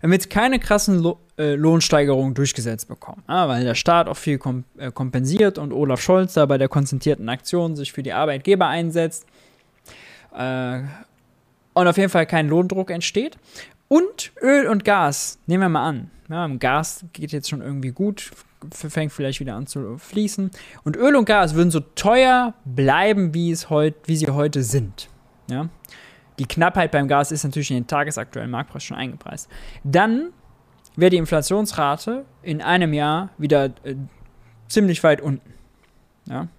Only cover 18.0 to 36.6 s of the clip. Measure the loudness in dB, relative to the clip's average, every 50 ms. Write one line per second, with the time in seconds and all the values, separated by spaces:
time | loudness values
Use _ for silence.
18 | -4 -4 -4 -6 -12 -18 -20 -20 -20 _ _ _ -20 -18 -18 -14 -14 -8 -4 -4
19 | -4 -4 -4 -6 -6 -6 -6 -6 -8 -8 -8 -10 -10 -10 -10 -10 -10 -10 -12 -14
20 | -16 -8 -4 -2 -2 -2 -2 -4 -6 -6 -8 -12 -20 -20 -20 -8 _ -6 -2 2
21 | 4 6 6 6 4 4 4 4 4 4 4 4 4 4 4 0 -4 -4 _ -2
22 | 2 4 6 6 6 6 6 4 4 0 -4 _ _ -8 -2 0 2 4 4 4
23 | 4 4 4 2 2 0 0 0 0 0 -2 -2 -4 0 0 2 2 2 0 _
24 | _ -2 -2 0 0 0 0 0 0 0 0 -2 -2 0 0 -2 -2 -2 -8 -14
25 | -18 -20 -20 _ _ _ _ _ _ -10 -8 -6 -6 -8 -10 -16 _ -20 -20 -20
26 | -20 -20 -20 _ _ _ _ -8 -8 -6 0 2 2 2 2 2 0 2 2 0
27 | 0 2 2 2 2 0 -2 -6 -6 -4 -4 -4 -6 -4 -4 -4 -4 -2 -2 -2
28 | -2 -2 -4 -8 -10 -10 -10 -10 -10 -8 -8 -8 -8 -10 -12 -14 -14 -12 -10 -10
29 | -10 -10 -10 -14 -16 -16 -16 -16 -16 _ -18 -18 -18 -18 -18 -10 -8 0 2 2
30 | 2 2 0 -2 -4 -6 -10 _ _ _ -20 _ _ _ _ _ _ -18 _ 2
31 | 2 4 4 2 0 0 -2 -2 0 0 0 0 0 -2 -2 -2 0 0 0 -2
32 | -4 -8 -8 -8 -10 _ _ _ -8 -6 -6 -6 0 2 2 2 2 2 0 0
33 | 0 0 0 -2 -4 -6 _ _ 0 2 2 4 2 0 -4 -8 -12 -12 -10 -10
34 | -10 -14 _ _ -20 -20 _ _ -20 _ _ _ -16 -2 2 2 2 2 2 2
35 | 4 2 2 4 0 -6 -6 -6 _ -16 -20 -20 -20 _ _ _ _ _ _ _
36 | _ _ _ _ _ -12 -10 -10 -10 -10 -14 _